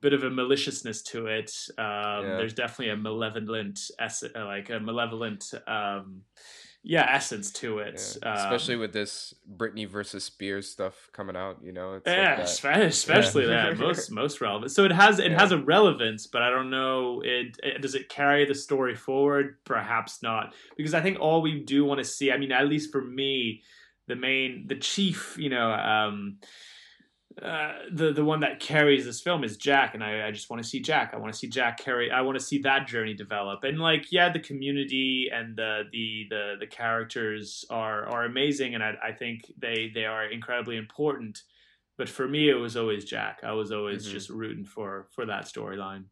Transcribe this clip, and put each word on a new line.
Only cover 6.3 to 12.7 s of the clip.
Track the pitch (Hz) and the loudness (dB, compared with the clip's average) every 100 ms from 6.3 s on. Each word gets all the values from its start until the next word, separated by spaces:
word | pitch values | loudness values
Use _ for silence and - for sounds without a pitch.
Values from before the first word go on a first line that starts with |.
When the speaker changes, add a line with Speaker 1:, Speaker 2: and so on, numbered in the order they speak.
| _ - - - _ | _ -20 -20 -20 _
Speaker 1:
yeah, | - 165 123 | -2 2 4
essence | 135 - 113 98 | 4 0 -6 -8
to | - 123 107 | -8 -6 -4
it. | 104 - - - | -6 -8 -10 -6
Speaker 2:
Yeah. | - | -4
Especially | 107 98 120 123 120 | 0 2 0 0 -2
Speaker 1:
Um, | |
Speaker 2:
with | 107 | -2
this | 107 104 - - - - | -2 -4 -6 -14 -18 -20
Britney | 95 113 104 104 | -6 -4 -4 -8
versus | 101 104 101 | -6 -8 -8
Spears | - _ 98 98 98 | -10 _ -6 -4 -6
stuff | - 95 - - | -6 -6 -6 -20
coming | - 98 92 | -14 -10 -6
out, | 95 92 | -8 -10
you | 78 | -12
know? | 92 92 | -10 -8
It's | 95 143 | -6 0
like | 180 | 4
Speaker 1:
Yeah, | 190 143 | 4 4
Speaker 2:
that. | 87 | 0
Speaker 1:
espe-, | - 139 | -2 2